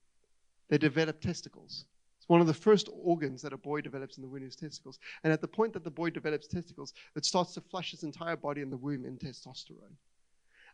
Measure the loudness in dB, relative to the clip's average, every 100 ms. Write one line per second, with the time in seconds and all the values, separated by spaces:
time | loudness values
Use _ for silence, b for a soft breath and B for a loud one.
0 | _ _ _ _ _ _ _ 4 4 4
1 | 0 0 -4 -4 -10 -20 -18 -18 -18 _
2 | _ _ _ 8 8 6 6 6 6 -4
3 | 0 2 0 -4 -10 -10 -6 -6 -4 -10
4 | -10 -12 -14 -12 -14 -12 -12 -12 -18 -20
5 | B B 2 2 0 0 0 0 -10 -4
6 | -2 -2 -4 -4 -4 -8 -8 -14 -16 B
7 | B -6 0 0 0 -4 -10 -8 -8 -8
8 | -10 -8 -6 -4 -4 -6 -6 -6 -6 -6
9 | -8 -10 -12 -12 -16 -18 -18 -20 -20 -20
10 | _ _ _ _ b b b